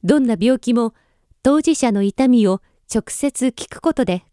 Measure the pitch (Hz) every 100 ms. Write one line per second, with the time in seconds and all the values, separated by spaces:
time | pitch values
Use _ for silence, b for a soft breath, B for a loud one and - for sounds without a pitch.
0 | 180 294 254 214 214 262 - 233 226 _
1 | _ _ _ _ 262 294 311 320 247 202
2 | 202 - 269 247 202 190 _ _ _ 220
3 | - - 277 - 262 - - - 330 302
4 | 247 185 _